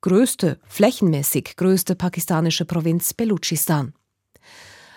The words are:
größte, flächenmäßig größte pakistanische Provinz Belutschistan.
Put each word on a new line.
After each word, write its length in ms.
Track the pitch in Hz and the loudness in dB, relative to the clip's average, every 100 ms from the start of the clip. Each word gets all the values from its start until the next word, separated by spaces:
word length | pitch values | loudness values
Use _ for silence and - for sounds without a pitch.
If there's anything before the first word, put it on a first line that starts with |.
größte, 580 | - 190 247 - 175 - _ | 0 2 2 0 -2 -2 _
flächenmäßig 920 | - 208 254 185 147 143 143 - - | 2 2 4 2 2 0 -2 -4 -2
größte 360 | 185 190 - | 2 2 0
pakistanische 680 | 180 180 175 - 165 165 - | -2 -4 -4 -2 0 0 -2
Provinz 480 | 170 170 165 170 - | -2 -2 0 0 -2
Belutschistan. 800 | - 226 190 - 156 - 151 131 - _ _ _ _ _ - - - - | -4 -2 -2 -2 -2 0 -2 -2 -10 _ _ _ _ _ -20 -20 -20 -20